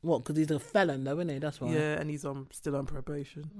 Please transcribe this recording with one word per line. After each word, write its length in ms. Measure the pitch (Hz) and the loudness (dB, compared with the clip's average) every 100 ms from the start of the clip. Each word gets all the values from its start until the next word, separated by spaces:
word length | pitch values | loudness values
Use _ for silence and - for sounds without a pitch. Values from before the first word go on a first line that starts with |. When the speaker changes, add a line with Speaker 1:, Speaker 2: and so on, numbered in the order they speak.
Speaker 1:
What? 240 | 165 147 | 2 2
'Cause 120 | 120 151 | 2 2
he's 140 | 156 | 2
a 80 | 151 | 0
felon, 440 | - 208 185 135 | 2 4 4 2
though, 120 | 135 147 | 0 0
isn't 100 | 175 | 0
he? 100 | 135 | -2
That's 220 | 151 - | -4 -2
why. 120 | 160 | 0
Speaker 2:
Yeah, 260 | 156 151 151 | 2 2 0
and 80 | 151 | -2
he's 140 | 151 | -4
on, 220 | 139 139 135 | -4 -6 -8
still 240 | - - 139 | -6 -2 -2
on 100 | 139 | 0
probation, 640 | 151 131 147 139 - 151 208 | -4 -4 -6 -6 -10 -12 -8